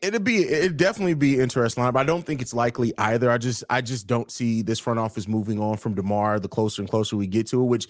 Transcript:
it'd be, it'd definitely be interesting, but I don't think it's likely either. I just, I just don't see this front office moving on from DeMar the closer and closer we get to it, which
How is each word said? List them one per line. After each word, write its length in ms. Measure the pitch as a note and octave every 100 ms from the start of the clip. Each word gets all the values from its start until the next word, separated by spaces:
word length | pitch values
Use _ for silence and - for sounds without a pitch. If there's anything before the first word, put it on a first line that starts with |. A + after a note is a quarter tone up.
it'd 220 | F#3+ A3
be, 200 | G3+ A3
it'd 340 | D#3+ D3+ F#3 D3+
definitely 380 | F#3 - F#3 D3+
be 220 | C#3 C3
interesting, 440 | B2+ C3 A#2 B2+
but 140 | B2 B2+
I 60 |
don't 220 | C#3 E3+ E3
think 160 | C#3+
it's 120 | B2
likely 400 | A#2+ A#2+ B2+ A#2 -
either. 320 | G#2+ A#2 B2
I 80 | A#2+
just, 260 | B2 A2+ -
I 120 | C3
just 260 | A#2+ B2+ G#2
don't 240 | A#2+ -
see 300 | - A#2 A2+
this 180 | G#2+ A2+
front 200 | B2 A#2
office 280 | A2 A2+ G2
moving 320 | A2 G#2 G#2+
on 160 | G#2+ G#2+
from 180 | A#2 G2
DeMar 440 | F#2+ G#2 G#2+ G#2+
the 80 | G2
closer 340 | - G#2+ -
and 80 | G2
closer 280 | A2 G#2+ G#2+
we 100 | G2
get 200 | A2 A2
to 140 | B2+
it, 40 | B2+
which 220 | A#2